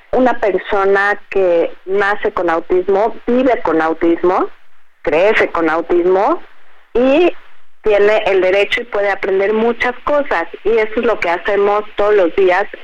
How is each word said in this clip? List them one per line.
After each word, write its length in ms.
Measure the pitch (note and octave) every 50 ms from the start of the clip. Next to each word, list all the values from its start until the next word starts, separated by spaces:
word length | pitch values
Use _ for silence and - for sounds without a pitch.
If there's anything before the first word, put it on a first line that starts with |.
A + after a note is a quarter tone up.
| - -
Una 280 | - B3 C4 B3 A#3 -
persona 840 | - G#3 F#3 F#3 - - A3 G3 G3 G3 G3 G3 G3 G3+ G#3 - - -
que 420 | - G3 F#3+ F3+ F3 E3+ E3 - - - -
nace 460 | F3+ F#3+ G3+ G3+ G3 G#3 G3+ - G#3+ G#3+
con 160 | G3+ F3+ E3+
autismo, 640 | E3 E3 E3 - F#3 F#3 F3+ G3 G3 G3 G#3+ A#3 - - - -
vive 340 | A#3+ B3 C4 C4 A3+ G#3+ -
con 160 | E3+ D#3+ D#3+
autismo, 680 | D#3+ D#3+ D#3+ D#3+ - E3+ E3+ E3 - F3+ F#3 G#3+ F4 G4+ - - - - - - - - - _ -
crece 460 | - C#3 D#3 F#3 G#3+ G#3+ - - -
con 200 | - F3 E3 D#3+
autismo 720 | D#3 E3 - - F3+ F3 E3+ F#3 F#3 F#3+ G#3 B3+ E4+ F4+ - - - - - - - - - _ -
y 360 | A3 B3 C4+ C4+ D#4 F4+ E4+ F4 - - - - - - - - -
tiene 420 | - G#3+ G#3 G3+ G3+ G3+ G#3+ G#3+ - F#3
el 120 | G3 F#3+
derecho 420 | F#3 F#3 F#3+ G3+ G3+ G3+ - B3
y 40 | A#3
puede 260 | A#3+ - G#3 G3+ G3+
aprender 420 | F#3+ F#3+ - G3 F#3+ F#3+ G3 G#3 G#3+
muchas 400 | A3 A3+ A#3 A#3+ A#3 - B3 B3 - -
cosas, 420 | - D4 D4 C#4 - A3 E3+ E3+ - - - -
y 60 | F#3+
eso 240 | A3+ A3+ G#3+ G#3+ G#3 A#3+
es 60 | A#3+
lo 160 | A#3 G#3 F#3
que 100 | G3 F3+
hacemos 540 | E3+ F3 - - G3+ G3+ G3+ G3+ G3+ G#3 G#3 - - -
todos 180 | G3+ G#3 G#3
los 180 | G3+ F3+ E3 G3+
días 300 | - G3 F3+ F3+ F#3 G3+ - - -